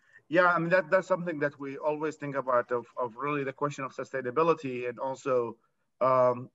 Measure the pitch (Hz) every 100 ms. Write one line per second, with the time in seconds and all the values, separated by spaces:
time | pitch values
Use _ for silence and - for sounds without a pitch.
0 | _ - - 165 180 170 170 185 170 190
1 | 180 185 175 151 147 127 139 139 156 151
2 | 156 143 143 135 131 123 - 123 113 -
3 | 123 113 143 147 135 - 143 143 131 -
4 | 127 131 123 123 165 156 135 123 123 117
5 | 135 131 139 127 117 107 _ _ _ -
6 | 131 131 123 123 127